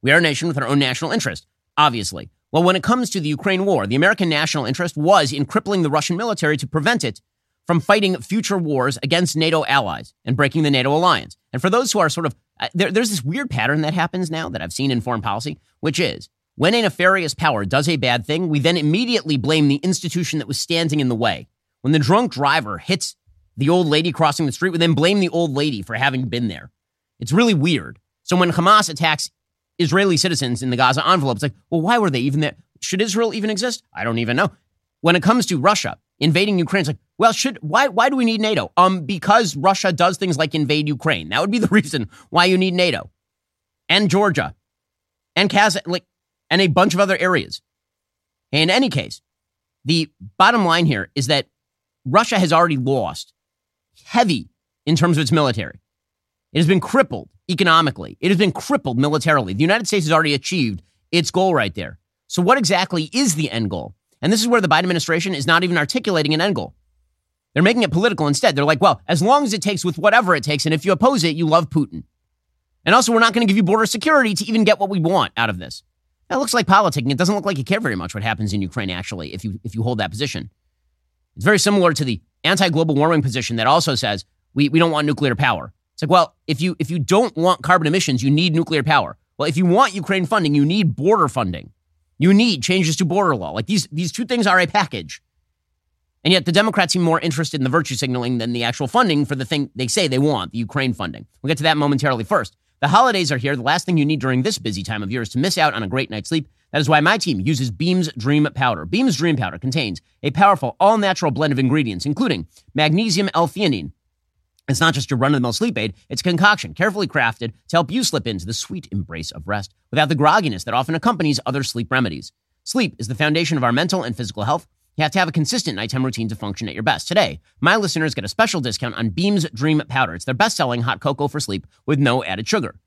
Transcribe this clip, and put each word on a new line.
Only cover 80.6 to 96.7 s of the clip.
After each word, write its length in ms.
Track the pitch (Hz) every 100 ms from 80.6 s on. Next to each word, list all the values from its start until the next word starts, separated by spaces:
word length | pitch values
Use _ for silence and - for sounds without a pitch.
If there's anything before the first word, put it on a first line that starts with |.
| _ _ _ _ _ _ _ -
It's 80 |
very 140 | 110 208
similar 340 | 208 202 175
to 120 | 156
the 180 | 139 107 _ _
anti-global 500 | 151 190 190 160 165
warming 260 | 139 156 165
position 360 | 135 123 110 117
that 100 | 110
also 280 | 156 165 123
says, 280 | 117 101 - _ _
"We, 140 | 131 143
we 100 | 156
don't 140 | 170
want 140 | 151 147
nuclear 280 | 147 143
power." 380 | 113 139 95 64 _ _
It's 100 | -
like, 80 | 147
well, 260 | 180 165 _ -
if 140 | 143
you, 160 | 180 170
if 120 | 147
you 80 | 170
don't 380 | 123 190 240 -
want 260 | 175 180
carbon 240 | - 180 156
emissions, 360 | 180 160 127
you 80 | 135
need 240 | 147 180
nuclear 280 | 160 165 156
power. 340 | 143 147 82 - _ _
Well, 120 | 151
if 80 | 147
you 100 | 180
want 280 | 175 180
Ukraine 320 | 196 151 190 175
funding, 280 | 220 160
you 100 | 143
need 320 | 143 196 175 127
border 320 | 156 220 151
funding. 440 | 135 104 85 - _ _ _ _ _
You 140 | 165
need 300 | 196 240 165
changes 340 | 117 185 160 147
to 80 |
border 320 | 175 185 190 127
law. 140 | 82
Like, 140 | 87 113
these, 200 | 202 -
these 200 | 151 175
two 120 | -
things 220 | 240 247 196
are 120 | 185
a 80 | 180
package. 560 | 208 170 107 80 - _ _ _ _ _ _ _ _ _ _
And 80 | -
yet 140 | 185 156
the 60 |
Democrats 420 | 175 220